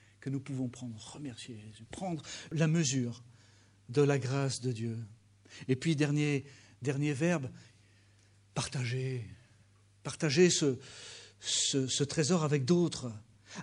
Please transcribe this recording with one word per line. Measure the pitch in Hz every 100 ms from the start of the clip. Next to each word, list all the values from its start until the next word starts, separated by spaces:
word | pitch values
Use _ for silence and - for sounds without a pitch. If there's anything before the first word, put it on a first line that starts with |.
| - -
que | 139
nous | 135
pouvons | 131 135 127
prendre, | 117 127 107
remercier | - 160 147 113 - 113
Jésus, | 107 107 113
prendre | - 190 165 - - -
la | 151 160
mesure | 165 151 135 120 117 - - - - _ _ -
de | 127
la | 143 143
grâce | 123 139 139 -
de | 127
Dieu. | 113 117 113 110 104 _ _ - - -
Et | 131
puis, | 165 156
dernier, | 147 147 147 143 139 - - -
dernier | 123 139 147
verbe, | 139 165 170 131 - - - _ _ _ _ _ _ _ -
partager. | - 147 120 131 131 127 98 87 - _ _ _ _ _
Partager | - - 160 135 180
ce, | 170 151 123 - - - - - -
ce, | - - - 139 131
ce | -
trésor | 139 - 147 180
avec | 156 147 127
d'autres, | 175 170 - 127 107 - - - -